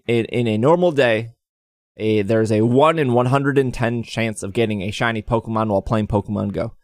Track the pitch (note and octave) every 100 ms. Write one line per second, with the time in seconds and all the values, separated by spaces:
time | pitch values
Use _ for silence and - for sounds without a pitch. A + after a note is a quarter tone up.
0 | - A#2 A2+ A#2+ A#2 G#2+ B2 F3 F3+ C#3
1 | B2+ A2 A2+ - _ _ _ _ _ -
2 | G#2+ G#2+ G2+ A2+ G#2+ G#2+ A2+ B2 D3+ E3
3 | C#3 A#2+ B2 C3+ C#3 C#3 C3 B2 A#2 A#2+
4 | A2 - A2+ G#2 G2+ G2 A2+ G#2+ F#2+ G#2
5 | A#2+ A2+ - A#2 A2 A2 A2 G2 - A2+
6 | G#2 G#2 G2+ G#2 G2+ F#2 A#2+ -